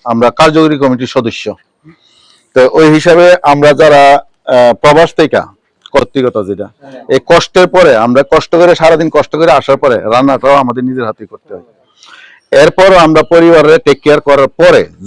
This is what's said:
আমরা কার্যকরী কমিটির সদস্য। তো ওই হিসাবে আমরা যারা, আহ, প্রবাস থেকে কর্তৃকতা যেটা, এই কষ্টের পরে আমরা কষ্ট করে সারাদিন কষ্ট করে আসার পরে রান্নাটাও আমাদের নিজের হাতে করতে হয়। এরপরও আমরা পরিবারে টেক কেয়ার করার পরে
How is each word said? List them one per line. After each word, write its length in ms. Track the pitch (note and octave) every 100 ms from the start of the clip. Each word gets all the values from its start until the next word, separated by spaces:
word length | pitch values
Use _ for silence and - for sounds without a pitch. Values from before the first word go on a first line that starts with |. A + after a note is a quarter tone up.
| A#2+
আমরা 220 | A#2 A#2+
কার্যকরী 460 | A#2 D#3+ D#3 D#3 D3
কমিটির 360 | C#3 B2 B2 C3+
সদস্য। 300 | A2+ - G#2+ F#2+ _ _ D#3 _ _ _ _ _ _ C3
তো 40 | C3
ওই 160 | D#3 D#3
হিসাবে 360 | D#3 F3 E3+ F3 F3+
আমরা 300 | D3 C#3+ D3
যারা, 280 | C#3 D#3 C#3+ C#3
আহ, 600 | C#3+ - _ - B2+ A#2+
প্রবাস 380 | - D3 D3 E3 -
থেকে 260 | D3+ G#2 E2 _ _ _ -
কর্তৃকতা 500 | C#3 B2 C#3 B2+ A2
যেটা, 240 | F#2+ F#2+ G2 _ C3+ C3 -
এই 120 | C3 -
কষ্টের 420 | E3 - F3+ F3+
পরে 240 | F#3 E3+ A2+
আমরা 260 | A#2 B2+ C#3
কষ্ট 200 | D#3 - E3
করে 200 | C#3 -
সারাদিন 340 | E3 D#3+ D#3+
কষ্ট 220 | D3+ - D3+
করে 160 | E3+
আসার 260 | C#3+ C3 C3+
পরে 200 | C#3+ A2
রান্নাটাও 540 | G2+ A#2+ C#3 C3 C3+ C#3
আমাদের 280 | B2+ A#2+
নিজের 220 | B2+ B2+ A2+
হাতে 180 | - G2+
করতে 260 | G#2+ -
হয়। 140 | F#2 E2+ _ _ _ - - - _ -
এরপরও 460 | C3+ D#3+ - F#3+ F#3
আমরা 240 | D#3 D#3
পরিবারে 540 | - E3+ E3+ E3 D3+ E3
টেক 200 | D3 C3+
কেয়ার 200 | D3 D3
করার 260 | - C#3 C3+
পরে 340 | - F3 C#3 D#2 -